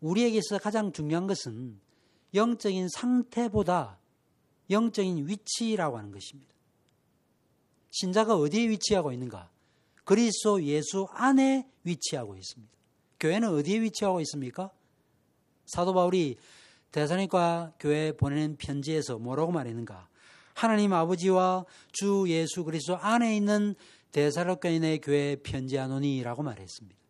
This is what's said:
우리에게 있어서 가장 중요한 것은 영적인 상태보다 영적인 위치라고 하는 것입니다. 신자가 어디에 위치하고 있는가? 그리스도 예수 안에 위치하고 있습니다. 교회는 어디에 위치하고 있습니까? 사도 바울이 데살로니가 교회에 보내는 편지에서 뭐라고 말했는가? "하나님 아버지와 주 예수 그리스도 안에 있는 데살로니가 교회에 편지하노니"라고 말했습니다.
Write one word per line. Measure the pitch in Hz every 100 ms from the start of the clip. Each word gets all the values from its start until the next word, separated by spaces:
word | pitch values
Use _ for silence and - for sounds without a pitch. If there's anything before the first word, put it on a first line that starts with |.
우리에게 | 156 202 240 220
있어서 | - 202
가장 | 208 220 202
중요한 | 156 151 165 190
것은 | 180 131 110 127 101 _ _ _ _ _
영적인 | 196 233 233 208 185 180
상태보다 | - 247 247 233 233 240 208 175 180 110 95 _ _ _ _ _ _ -
영적인 | 202 226 208 190 165 143
위치라고 | 202 - - 226 214 156 113
하는 | 104
것입니다. | 98 - 139 - _ _ _ _ _ _ _ _ _ _ _ _ _ _
신자가 | - 185 202 214 190
어디에 | 147 208 233
위치하고 | 208 - 196 147
있는가? | 123 123 98 87 _ _ _ _ _
그리스도 | - 208 233 208 214 196
예수 | 143 147 147 190 196
안에 | - 254 269 269 269 254 _
위치하고 | 170 170 - 143 107 95
있습니다. | 92 - 107 _ _ _ _ -
교회는 | 156 202 226
어디에 | 151 147 220
위치하고 | 220 - 202 180
있습니까? | 147 147 127 - 190 - _ _ _ _ _ _ _ _
사도 | - 175 180
바울이 | 185 180 185 147 120 - - - _ _
데살로니가 | 156 147 185 196 180 170 170 160 -
교회에 | 147 151 156
보내는 | 151 139 147 151 143
편지에서 | - 143 139 156 131 113
뭐라고 | 120 135 165
말했는가? | 165 120 117 113 92 - _ - - _
"하나님 | - 226 214 202
아버지와 | 175 165 180 190 185 185 185 180 - -
주 | - 202 196 185
예수 | 160 160 185
그리스도 | 160 160 139 180
안에 | 202 240 226 214
있는 | 202 208 208 190 - - _
데살로니가 | 147 147 156 175 180 175 165 160 156
교회에 | 143 143 143 139
편지하노니"라고 | - 135 131 135 131 135 143 131 117 120
말했습니다. | 147 101 92 - 101 _